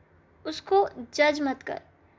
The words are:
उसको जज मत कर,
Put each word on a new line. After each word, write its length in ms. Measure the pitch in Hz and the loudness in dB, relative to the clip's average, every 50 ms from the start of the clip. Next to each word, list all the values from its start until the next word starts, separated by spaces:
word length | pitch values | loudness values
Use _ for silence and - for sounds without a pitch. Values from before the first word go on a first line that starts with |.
| _ _ _ _ _ _ _ _ - | _ _ _ _ _ _ _ _ -12
उसको 440 | 320 311 - - - 381 392 403 - - 254 233 - - | -10 -10 -8 -2 2 2 2 2 2 -2 -12 -16 -6 0
जज 260 | - 294 302 294 302 | 2 2 2 2 0
मत 220 | 294 269 262 - - | -2 -4 -4 -6 -8
कर, 180 | - - - - _ _ _ _ _ _ | -10 -10 -12 -12 _ _ _ _ _ _